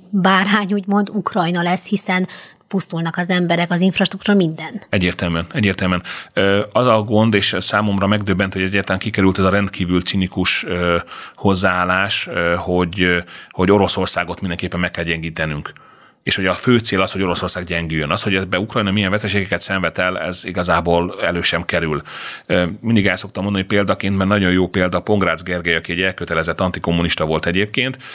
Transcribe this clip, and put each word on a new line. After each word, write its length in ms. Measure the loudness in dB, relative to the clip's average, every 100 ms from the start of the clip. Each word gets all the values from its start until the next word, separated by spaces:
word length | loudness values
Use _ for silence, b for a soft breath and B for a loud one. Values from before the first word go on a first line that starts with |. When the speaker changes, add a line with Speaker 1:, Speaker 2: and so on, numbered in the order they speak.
| -2
Speaker 1:
bárány, 640 | 2 4 4 4 0 0
úgymond, 360 | -2 0 0 0
Ukrajna 520 | -2 -4 -2 0 0
lesz, 260 | 0 0 0
hiszen 400 | 0 0 0 -2 B B B -6
pusztulnak 500 | -4 -2 -2 -4 -2
az 120 | 0
emberek, 420 | 2 2 2 2
az 100 | 2
infrastruktúra, 560 | 2 4 0 -2 2 4
minden. 440 | 4 0 -8 -10 -4
Speaker 2:
Egyértelműen, 560 | 0 0 0 -2 -2 -2
egyértelműen. 500 | 0 0 2 0 -2 -4 B B
Ö, 280 | 0 2 2 2
az 160 | 2 4
a 140 | 4
gond, 320 | 4 4 4
és 220 | 4 2 -2
számomra 480 | 0 0 2 2 2
megdöbbent, 460 | 0 0 0 0
hogy 80 | 0
egyáltalán 380 | -2 0 0 -2
kikerült 400 | -2 2 2 4
ez 60 | 2
a 40 |
rendkívül 520 | 2 0 -2 0 0
cinikus, 600 | 0 -2 -2 -2 -2 -2
ö, 340 | -2 -2 2 0 -2 B B B
hozzáállás, 920 | 2 2 2 2 2 0 0 -2 -4
ö, 280 | -2 0 0
hogy, 440 | 0 0 0 0
ö, 160 | 2 0 -2 B B
hogy 200 | -2 4
Oroszországot 680 | 4 4 2 0 -2 -4 -6
mindenképpen 400 | -6 -6 -6 -4
meg 120 | -4
kell 120 | -4
gyengítenünk. 720 | -4 -4 -4 -6 -4 -4 -10 -16 b b b b
És 120 | -4 -2
hogy 100 | 0
a 80 |
fő 240 | 0 2 2
cél 240 | 2 0
az, 100 | 0
hogy 100 | 0
Oroszország 420 | -2 -2 -2 -4
gyengüljön. 480 | -4 -4 -2 -2 0
Az, 120 | 0
hogy 120 | 0 0
ebbe 240 | 0 -2
Ukrajna 320 | -2 -2 0
milyen 200 | 2 2
veszteségeket 500 | 0 0 -2 0 -2
szenved 380 | 0 0 -2 0
el, 200 | -2 -2
ez 260 | -4 -6 -6
igazából 720 | -4 0 2 2 2 0 -2
elő 180 | -2 0
sem 240 | -2 -2 -2
kerül. 360 | -2 0 -2 -6 B B B -2
Ö, 200 | 0 0 -2
mindig 260 | 0 2 2
el 80 | 0
szoktam 280 | -4 -4
mondani 200 | -2 -2
példaként, 540 | 0 0 2 0 0 0
mert 120 | 2
nagyon 220 | 2 2
jó 160 | 2 2
példa 320 | 0 0 0
Pongrácz 440 | 0 0 2 -2
Gergely, 320 | -4 -4 0 -2
aki 160 | -2
egy 100 | -2
elkötelezett 600 | -2 -2 -4 -2 -2 0
antikommunista 640 | -2 -2 -2 0 0 0 0
volt 200 | 0 0
egyébként, 520 | -2 -2 -2 -4 -4 B